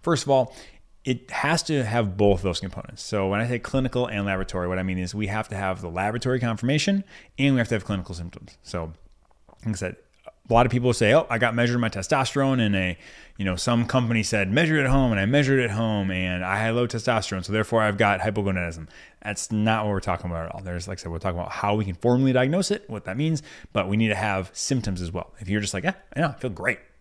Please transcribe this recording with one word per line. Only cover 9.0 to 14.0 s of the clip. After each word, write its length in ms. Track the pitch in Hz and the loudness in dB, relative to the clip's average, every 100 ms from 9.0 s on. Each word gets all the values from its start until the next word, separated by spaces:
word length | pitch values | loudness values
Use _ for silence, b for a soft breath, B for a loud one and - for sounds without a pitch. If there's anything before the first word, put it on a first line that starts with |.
| - _ _ _ - - | -20 _ _ _ -20 -10
like 40 | 113 | -6
I 80 | 101 | -4
said, 180 | 90 - _ _ - _ - | -6 -10 _ _ -20 _ 4
a 40 | |
lot 120 | 117 | 4
of 60 | 123 | 6
people 200 | 123 123 | 4 2
say, 220 | 120 107 | 4 6
"Oh, 140 | 147 - | 4 4
I 80 | 117 | 0
got 180 | 120 | 2
measured 240 | 117 120 120 | 2 2 2
my 80 | 113 | -2
testosterone 720 | 104 92 143 127 139 135 127 | -4 0 0 2 0 2 2
in 160 | 110 | 2
a, 220 | 98 92 85 B B B - | 2 0 -4 B B B -4
you 80 | |
know, 100 | 95 | -2
some 300 | 90 - 117 | 0 0 0
company 360 | 117 131 | 2 0